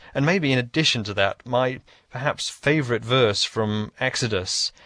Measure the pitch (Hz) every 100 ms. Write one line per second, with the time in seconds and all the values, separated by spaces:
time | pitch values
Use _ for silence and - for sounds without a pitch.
0 | - 135 147 190 143 127 120 160 156 120
1 | 104 101 98 - 127 123 127 127 - -
2 | _ 123 143 - - - 143 156 123 113
3 | 113 131 113 98 - 113 107 107 - -
4 | 127 - 120 95 92 - - -